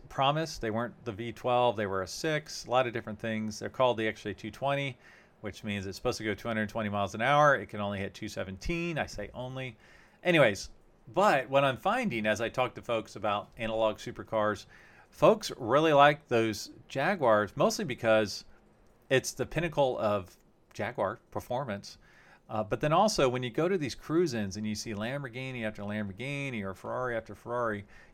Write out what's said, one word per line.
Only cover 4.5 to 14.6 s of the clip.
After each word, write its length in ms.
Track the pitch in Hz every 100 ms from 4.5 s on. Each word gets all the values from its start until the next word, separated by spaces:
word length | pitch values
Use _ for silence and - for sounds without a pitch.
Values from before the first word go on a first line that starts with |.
twenty, 460 | - 135 139 139 123 - - _ _
which 240 | 104 -
means 220 | 110 101 95
it's 100 | 92
supposed 220 | 123 113
to 80 | 110
go 80 |
two 160 | 101 120
hundred 180 | 110 104
twenty 220 | 117 104
miles 260 | 101 98 107
an 60 |
hour. 340 | 123 147 147 123
It 140 | 101
can 100 | 107
only 200 | 101 101
hit 140 | 98
two 140 | - 107
seventeen. 720 | - 95 95 - 170 170 156
I 80 | 101
say 240 | 107 104
only. 440 | - 127 131 131 110 - - _ _
Anyways, 480 | 175 170 123 101 - - _ _ -
but 360 | 117 208 147 127
what 140 | 135
I'm 140 | 139 123
finding 480 | 190 240 226 117 107
as 160 | 101
I 80 | 113
talk 260 | - 127 -
to 60 |
folks 340 | 101 113 110 110
about 320 | 104 101 - -
analog 380 | 113 113 110 107
supercars, 720 | - 113 101 110 107 101